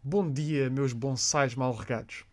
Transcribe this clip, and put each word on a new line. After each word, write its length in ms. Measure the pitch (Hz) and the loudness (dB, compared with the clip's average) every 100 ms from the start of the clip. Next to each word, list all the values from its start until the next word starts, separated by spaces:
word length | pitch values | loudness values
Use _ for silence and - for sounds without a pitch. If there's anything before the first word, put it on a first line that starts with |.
Bom 280 | 135 196 175 | 0 0 2
dia, 400 | 135 151 147 131 | 0 0 2 2
meus 220 | 131 139 | 2 0
bonsais 600 | 117 135 131 - 151 135 | 0 -2 0 0 2 2
mal 180 | 120 127 | 2 0
regados. 520 | 113 110 117 113 - - | -2 -4 -4 -6 -16 -18